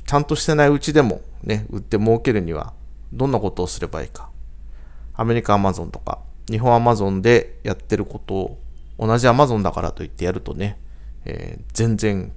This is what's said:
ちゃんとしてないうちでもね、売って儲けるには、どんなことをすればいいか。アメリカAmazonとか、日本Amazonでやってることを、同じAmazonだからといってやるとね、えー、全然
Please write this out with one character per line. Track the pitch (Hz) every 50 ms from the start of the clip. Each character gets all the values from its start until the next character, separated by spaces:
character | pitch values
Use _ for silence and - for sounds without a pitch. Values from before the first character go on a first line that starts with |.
| -
ち | - -
ゃ | 143
ん | 147
と | - 156
し | 147 -
て | - 156
な | 151 147
い | 143
う | 147 139
ち | - - 147
で | 156
も | 135 110 82 - - - - -
ね、 | - - 107 104 107 -
売 | - 104
っ |
て | - - 110 101
儲 | 104 113 113 113
け | - 139 113
る | 104
に | 90 82 82
は、 | 76 - - - - - - - - - - -
ど | 123 131
ん | 139
な | 131 107
こ | 104 95
と | - - 90
を | 90
す | - -
れ | - -
ば | - 78 65
い |
い | -
か。 | - - - - - - - - - - - - - - - - - - - - -
ア | - 110
メ | 117 117
リ | 117
カ | 110 - 104
Amazon | 101 98 98 90 90 85 85
と | - -
か、 | - - - - - - - - - -
日 | 113 107
本 | 120 127 120 117
Amazon | 120 120 120 107 101 98 95 95
で | 92 117 120 110 - - - - -
や | 107 95
っ | -
て | - - 110 -
る | 101
こ | - - 107
と | - - 101
を、 | 95 95 104 120 - - - - - - - - -
同 | 113 110 113 120
じ | 120 127
Amazon | 117 127 147 131 120 107 98
だ | 90
か | - 82
ら | 82 -
と | - - 78
い |
っ | 76
て | - - 87
や | 87
る | 92 -
と | - - -
ね、 | - 98 101 98 - - - - - - - - - -
え | - - - - 50 - -
ー、 | - - -
全 | - 113 117 110 101
然 | 110 107 101 95 92 98 -